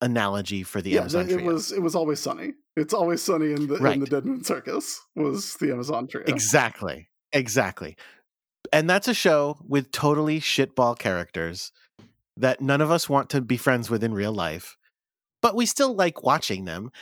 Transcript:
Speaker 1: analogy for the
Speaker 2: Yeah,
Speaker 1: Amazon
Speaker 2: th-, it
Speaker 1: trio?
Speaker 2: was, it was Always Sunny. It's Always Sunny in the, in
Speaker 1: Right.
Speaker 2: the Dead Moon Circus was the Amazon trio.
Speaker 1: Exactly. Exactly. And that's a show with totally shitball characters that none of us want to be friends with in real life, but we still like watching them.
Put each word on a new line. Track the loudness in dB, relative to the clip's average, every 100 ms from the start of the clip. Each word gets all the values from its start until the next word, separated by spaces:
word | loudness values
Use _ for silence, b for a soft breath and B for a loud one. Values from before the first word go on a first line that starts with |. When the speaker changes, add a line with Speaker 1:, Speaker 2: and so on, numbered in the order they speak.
Speaker 1:
analogy | 0 2 2 0 -2 -4
for | -4 -4
the | 0
Speaker 2:
Yeah, | 0
Speaker 1:
Amazon | 2 -2 0
Speaker 2:
th-, |
it | 0
Speaker 1:
trio? | 0
Speaker 2:
was, | -2 -2
it | -2
was | -2
Always | 0 -2 -2
Sunny. | -4 -6 -8 -12 _ -6
It's | -2
Always | 0 0 0
Sunny | 0 0 2
in | 0 -2
the, | 2
in |
Speaker 1:
Right. | 2 2
Speaker 2:
the | 0
Dead | -2
Moon | -2 -4
Circus | -4 -6 -4 -6 -6 -10 -10
was | -4 -2 -2 -6 -4
the | -2
Amazon | -2 -4 -6 -6
trio. | -6 -2
Speaker 1:
Exactly. | -2 2 2 2 -2 -8 -8 -12 _ _
Exactly. | -2 0 0 0 -2 -12 -14 B B B _ _ _ 0
And | 2 4
that's | 2 2
a |
show | 2 4 4 2 -4 -2
with | 0 0
totally | 0 2 2 2 0
shitball | 0 0 0 2 2 2
characters | -2 -2 -4 -6 -6 -6 -12 b b _ -20 _ _ -2
that | 0 0
none | 2 2
of | 4
us | 2 2
want | 0 2
to | -2
be | 0 0
friends | 2 2 2
with | -2
in | 0
real | -2 -2
life, | -2 -4 -6 -12 -20 _ _ _ _ _ _
but | 2
we | 2 0
still | 2 2
like | 4 2 2
watching | 2 2 2 -4
them. | -6 -8 -10 B